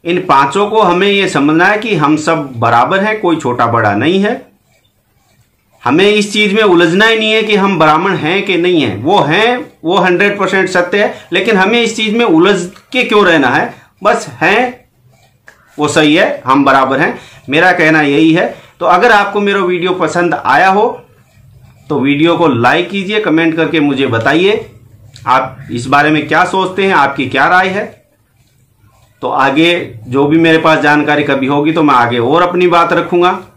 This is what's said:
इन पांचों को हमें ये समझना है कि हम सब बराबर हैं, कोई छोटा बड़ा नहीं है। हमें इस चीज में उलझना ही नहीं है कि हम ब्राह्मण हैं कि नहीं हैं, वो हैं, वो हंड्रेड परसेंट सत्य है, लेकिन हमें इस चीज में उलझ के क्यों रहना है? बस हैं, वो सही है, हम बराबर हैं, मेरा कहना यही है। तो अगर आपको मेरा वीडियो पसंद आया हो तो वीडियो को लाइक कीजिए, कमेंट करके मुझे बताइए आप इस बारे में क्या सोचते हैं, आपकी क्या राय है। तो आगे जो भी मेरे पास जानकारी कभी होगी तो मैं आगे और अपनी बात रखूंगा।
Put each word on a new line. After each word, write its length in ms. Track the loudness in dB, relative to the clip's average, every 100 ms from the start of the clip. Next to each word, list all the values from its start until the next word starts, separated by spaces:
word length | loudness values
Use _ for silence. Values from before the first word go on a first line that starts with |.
इन 160 | -4 -6
पांचों 480 | 0 2 2 0 0
को 120 | 0
हमें 260 | 2 0 0
ये 200 | 0 0
समझना 360 | 0 0 2 2
है 120 | 0
कि 160 | -2 -2
हम 200 | 0 0
सब 320 | 0 -4 -4 -4
बराबर 440 | 0 2 2 0
हैं, 200 | -2 -2
कोई 140 | -2 -2
छोटा 300 | -4 -2 -2
बड़ा 260 | 0 0 0
नहीं 240 | 0 0
है। 180 | -2 -4 -12 _ _ _ _ _ _ _ _ _ _ _ _ _
हमें 220 | -2 2 2
इस 260 | 2 -2
चीज 200 | -2 0
में 80 | 2
उलझना 420 | 2 4 4 2 2
ही 120 | 0
नहीं 140 | 0
है 100 | -2
कि 120 | 0 0
हम 220 | 0 2
ब्राह्मण 360 | 2 2 0 -4
हैं 280 | -2 -4 -2
कि 120 | -2
नहीं 240 | 0 0
हैं, 140 | 0 -4
वो 220 | 0 0
हैं, 500 | 2 0 0 -2 -8 _
वो 140 | -2 0
हंड्रेड 400 | 0 0 0 -2
परसेंट 300 | -2 -2 0
सत्य 340 | -2 -2 -2
है, 100 | -2 -4 -6
लेकिन 240 | -4 0 2
हमें 240 | 2 0
इस 140 | -2 -4
चीज 200 | -4 0
में 100 | 2
उलझ 320 | 4 4 2 -4 -14 _
के 120 | -4
क्यों 220 | 0 2 4
रहना 240 | 2 2
है? 240 | 0 -4 -10 _ _
बस 240 | -2 -2 -6
हैं, 580 | -4 -2 0 -2 -6 _ _ _ _ _ _ -20 _ _ -6
वो 100 | -2
सही 260 | 2 2 2
है, 260 | 0 -2 0
हम 180 | 2 4
बराबर 340 | 2 2 0
हैं, 180 | -2 -4 -16 -20 -4
मेरा 220 | 0 2
कहना 280 | 2 2 2
यही 320 | 2 2 2
है। 200 | 2 -2 -8 -20 _
तो 60 | 0
अगर 240 | 2 4
आपको 300 | 2 0 -2
मेरा 180 | -2 -2
वीडियो 320 | -2 -2 -2 -2
पसंद 380 | -2 -2 -2 -2
आया 340 | 0 2 2
हो 200 | 2 0 -4 -18 _ _ _ -20 -20 -20 _ -6
तो 100 | -2
वीडियो 360 | -2 0 0 2
को 100 | 0
लाइक 420 | 2 0 0 -2
कीजिए, 300 | -6 -4 -4
कमेंट 340 | 0 0 0 -2
करके 240 | -2 0
मुझे 280 | 0 0 -2
बताइए 640 | 0 0 0 0 -2 -6 -20 -20 -20 -20 -10 -2
आप 300 | 0 -2 -12 -10
इस 140 | -10 0
बारे 240 | 0 2
में 160 | 0 0
क्या 160 | 0 0
सोचते 380 | -2 -2 -2
हैं, 100 | 0
आपकी 340 | 2 0 -2 -4
क्या 200 | 0 2
राय 180 | 2 0
है। 160 | -4 -8 -14 _ _ _ _ _ _ _ _ _ _ _ _
तो 80 | -6
आगे 680 | 0 0 2 0 0 -6 -14 -6
जो 200 | -2 2
भी 100 | 2
मेरे 180 | 4 2
पास 200 | 2 2
जानकारी 440 | 2 0 0 -2
कभी 240 | -2 -2 -2
होगी 240 | -2 -2
तो 100 | 0
मैं 120 | 2 2
आगे 240 | 2 0
और 220 | 0 0
अपनी 260 | 0 0 2
बात 240 | 2 2
रखूंगा। 380 | -2 0 0 0 -2 -10